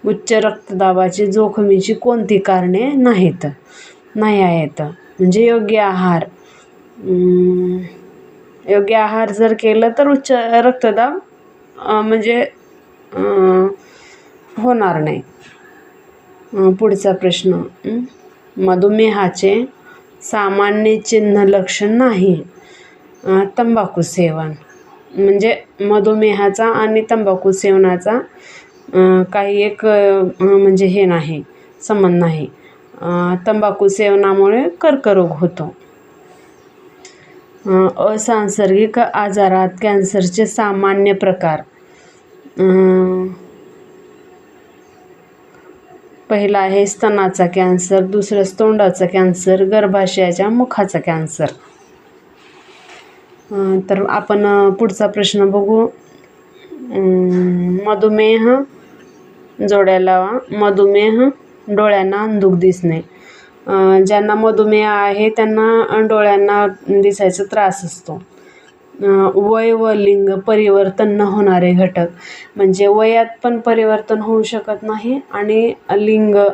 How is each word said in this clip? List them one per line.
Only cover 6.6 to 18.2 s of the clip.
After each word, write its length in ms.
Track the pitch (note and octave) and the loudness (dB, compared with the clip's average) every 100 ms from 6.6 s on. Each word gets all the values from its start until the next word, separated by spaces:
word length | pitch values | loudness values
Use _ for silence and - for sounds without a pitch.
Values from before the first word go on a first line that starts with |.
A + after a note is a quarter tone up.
| _ _ - A#3+ | _ _ -20 -16
अं, 760 | G3 F3+ F3+ F3+ F3+ F3+ F3+ F#3 F3 - - - - - - - - | -4 0 2 2 2 0 -2 -6 -10 -18 -20 -20 -20 -20 -20 -20 -2
योग्य 260 | G3+ G3+ A3 | 0 2 0
आहार 360 | G#3+ A3 A3 | 0 -2 -4
जर 220 | G3+ A3+ A3 | -2 0 0
केलं 300 | A3+ G#3+ A3+ A#3 | 0 2 0 0
तर 100 | C#4+ | 0
उच्च 240 | C#4 - | 0 0
रक्तदाब, 880 | B3+ A3+ A#3 A#3+ B3+ A3+ G3+ B3 F4 - _ _ _ _ - - | -2 2 2 2 0 -2 0 -2 -4 -14 _ _ _ _ -16 -4
अ, 160 | G#3+ | -4
म्हणजे, 400 | A3 A3 G#3+ A#3 G3 - _ - _ _ - | 0 -2 0 -2 -4 -8 _ -20 _ _ -14
अ, 80 | G3 G3 G3+ F#3 F#3 F#3+ G3 - - - - - - - - | -6 -2 2 2 2 0 -4 -18 -20 -20 -20 -20 -20 -18 -6
होणार 440 | A#3 A#3+ G3 D#3+ | -2 0 0 -2
नाही. 200 | D3+ C#3 - - - - - - - - _ _ _ - - | -4 -6 -10 -20 -20 -20 -20 -20 -20 -20 _ _ _ -20 -12
अ, 160 | G#3 F#3+ F#3+ | 0 0 2
पुढचा 320 | A3 G3 G3+ | 0 0 -2
प्रश्न, 420 | F#3+ F#3 F3 F#3+ F3 E3+ - - | 0 -2 -2 -2 -2 -6 -12 -8
अं, 140 | A3+ B3 - | -8 -8 -14